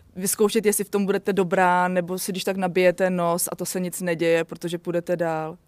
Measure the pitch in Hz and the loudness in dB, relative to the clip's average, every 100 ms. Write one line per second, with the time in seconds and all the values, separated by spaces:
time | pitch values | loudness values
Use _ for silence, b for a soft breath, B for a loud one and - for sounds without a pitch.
0 | B - 190 - 208 226 196 - 196 202 | B -8 -4 2 2 2 2 0 0 -2
1 | 196 202 202 196 180 190 185 180 180 180 | 0 0 0 0 2 4 4 4 2 0
2 | 175 185 - 185 196 190 185 175 180 175 | -2 -4 -6 -4 -4 -2 -2 2 4 4
3 | 185 180 170 170 - - 180 190 180 - | 0 0 0 0 -2 -6 -6 -4 -6 -4
4 | 180 165 170 165 165 175 170 170 180 170 | -4 0 2 2 0 -6 -6 -6 -4 -4
5 | 170 175 170 156 156 175 | -2 -2 0 -2 -6 -10